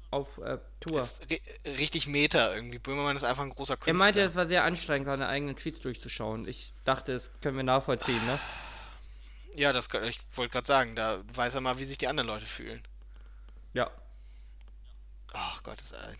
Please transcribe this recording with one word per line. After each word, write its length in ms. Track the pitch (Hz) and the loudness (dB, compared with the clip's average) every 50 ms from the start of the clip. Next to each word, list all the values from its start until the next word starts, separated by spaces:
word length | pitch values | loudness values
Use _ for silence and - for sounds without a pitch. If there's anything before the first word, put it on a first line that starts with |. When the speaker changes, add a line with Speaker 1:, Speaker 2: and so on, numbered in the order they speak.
| - - | -6 -4
Speaker 1:
auf, 260 | - 143 139 - - | -2 -2 -2 -4 -8
äh, 220 | - - - 135 - - - - - | -8 -6 -4 -4 -4 -6 -10 -14 -6
Tour. 240 | - 165 156 139 123 | -2 0 2 2 2
Speaker 2:
Ist 200 | - - - - - | 0 -2 -6 -4 -2
ri-, 120 | 165 - - - - - - | -2 -2 -4 -8 -14 -10 -8
richtig 420 | 143 139 131 151 - - 160 - | -4 -2 0 0 2 2 2 0
Meta 460 | 143 143 143 147 147 - 147 117 101 95 | 2 4 4 6 6 6 6 6 6 2
irgendwie. 240 | 110 117 120 123 123 | 0 -4 -6 -8 -8
Böhmermann 380 | - 135 139 143 143 143 139 | -6 -4 -2 0 2 2 2
ist 80 | 139 135 | 2 2
einfach 180 | 120 127 135 143 | 2 2 2 0
ein 60 | 135 | -4
großer 280 | - - 135 135 131 - - | -4 -4 -2 -2 -2 0 2
Speaker 1:
Er 80 | 160 170 | 4 6
meinte, 260 | 180 196 208 196 202 | 8 8 8 8 8
Speaker 2:
Künstler. 60 | 196 | 4
Speaker 1:
es 100 | 180 165 | 4 4
war 120 | 180 175 | 2 4
sehr 160 | 160 180 175 - | 6 6 6 6
anstrengend, 440 | 165 180 170 - - 147 139 139 | 6 4 2 0 2 2 2 2
seine 200 | 139 139 135 135 | 0 0 0 0
eigenen 300 | 92 135 143 143 139 135 | 0 0 0 0 -2 -4
Tweets 240 | - - 165 - - | -4 -6 -6 -6 -4
durchzuschauen. 680 | - 131 117 - - 123 - - 110 107 110 113 107 | -4 -6 -6 -6 -8 -8 -6 -4 -2 -2 -2 -4 -4
Ich 260 | - 123 - - - - - - | -6 -8 -8 -12 -14 -14 0 2
dachte, 260 | 131 131 131 - 143 127 | 2 2 2 2 -2 -2
das 180 | 120 - - - - | -2 -4 -8 -8 -4
können 160 | - 147 131 | -2 0 0
wir 60 | 135 131 | 2 4
nachvollziehen, 600 | 131 131 135 - 143 127 - - 135 123 113 113 | 6 6 6 6 4 2 2 2 2 2 2 2
ne? 140 | 120 135 143 - - - - - - - - - - - - - - - - - - - - - - - | 2 0 0 -2 -6 -8 -10 -10 -10 -12 -12 -14 -14 -14 -14 -14 -14 -14 -14 -16 -16 -16 -16 -16 -8 2
Speaker 2:
Ja, 180 | 143 143 143 127 | 4 6 6 6
das 160 | 123 117 - | 6 2 0
kann, 160 | - 101 107 | 0 0 0
ich 140 | 117 - - - - - | -2 -2 -4 -8 -8 -4
wollte 180 | 127 120 120 - | -2 -2 0 0
grad 140 | 123 - | 0 4
sagen, 280 | - 139 135 123 113 110 | 6 6 6 6 4 2
da 260 | 113 110 110 104 92 101 110 123 | 0 0 0 0 -2 -4 -6 -2
weiß 220 | 127 120 120 131 | 0 0 0 0
er 60 | 135 | 0
mal, 180 | 131 131 127 131 | 0 0 0 0
wie 60 | 135 | -2
sich 120 | 135 139 | -4 -4
die 100 | - 139 | -2 0
anderen 200 | 123 151 147 120 | 0 2 0 0
Leute 180 | 113 107 110 110 | 0 -2 -4 -4
fühlen. 360 | - - - 120 113 113 113 - - - - - - - - - - - - - - - - - - - | -6 -8 -6 -8 -8 -10 -10 -12 -16 -16 -16 -18 -16 -16 -16 -16 -16 -16 -16 -16 -16 -16 -16 -14 -4 -2
Speaker 1:
Ja. 180 | 123 - - - - - - - - - - - - - - - - - - - - - - - - - - - - - - - | -2 -2 -2 -4 -10 -16 -18 -18 -18 -18 -18 -18 -18 -18 -18 -18 -18 -18 -18 -18 -18 -18 -18 -18 -18 -18 -18 -18 -16 -14 -10 -8
Speaker 2:
Ach 280 | - - - - - - | -6 -6 -6 -6 -8 -8
Gott, 160 | - - - | -10 -10 -10
ist 120 | - - - | -10 -12 -12
ein, 220 | - - 110 107 | -10 -10 -12 -12